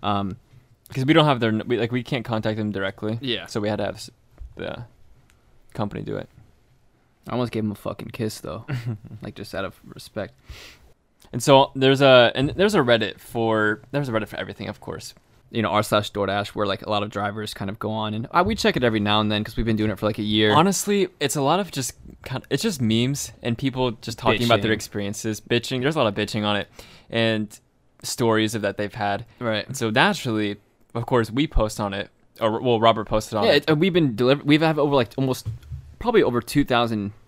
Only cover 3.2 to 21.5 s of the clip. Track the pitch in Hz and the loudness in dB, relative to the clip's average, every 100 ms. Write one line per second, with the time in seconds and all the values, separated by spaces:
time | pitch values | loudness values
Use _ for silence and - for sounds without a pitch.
3.2 | 131 107 87 120 104 104 101 - - _ | -4 -6 -4 -4 -2 -2 -4 -6 -14 _
4.2 | _ _ - - 87 - 117 _ - - | _ _ -18 -10 -10 -10 -14 _ -20 -20
5.2 | _ _ _ _ - - 104 104 104 101 | _ _ _ _ -18 -8 -6 -6 -8 -8
6.2 | 87 - - _ _ _ _ _ _ _ | -10 -18 -20 _ _ _ _ _ _ _
7.2 | - 120 120 117 107 101 - - - - | -8 -4 -4 -4 -6 -6 -10 -10 -12 -8
8.2 | 110 - - 98 113 131 117 107 - 107 | -8 -8 -12 -12 -8 -8 -6 -10 -12 -16
9.2 | - - 104 85 95 - - - - - | -16 -14 -12 -8 -8 -10 -20 -20 -14 -10
10.2 | 107 _ _ - - - - _ _ _ | -10 _ _ -20 -18 -20 -20 _ _ _
11.2 | - 123 120 135 139 135 131 135 139 131 | -10 -6 6 6 6 2 4 6 8 10
12.2 | 117 - 143 131 196 202 123 117 104 - | 8 4 -2 2 2 2 4 2 2 -8
13.2 | - 117 113 110 107 107 - 143 139 110 | -10 -4 0 2 2 0 -4 -6 -2 -4
14.2 | 104 - 98 104 98 104 - - - - | -4 -8 -10 -8 -10 -10 -12 -12 -14 -20
15.2 | _ _ _ 117 107 101 104 107 104 - | _ _ _ -4 0 0 2 0 0 -4
16.2 | 98 101 104 - 101 95 - 104 104 104 | -2 -2 -4 -4 -2 -2 -2 -4 -2 -4
17.2 | 104 104 107 - 98 104 107 110 107 107 | -6 -6 -10 -8 -10 -6 -6 -4 -4 -6
18.2 | - - 185 220 226 175 123 110 104 104 | -2 0 0 0 0 2 2 2 2 2
19.2 | 107 104 104 - 117 110 107 98 107 110 | 2 0 -4 0 2 4 2 0 -2 -2
20.2 | 104 107 107 107 175 185 - 202 190 _ | 0 4 6 6 6 2 0 0 0 _
21.2 | 143 151 135 | -2 0 2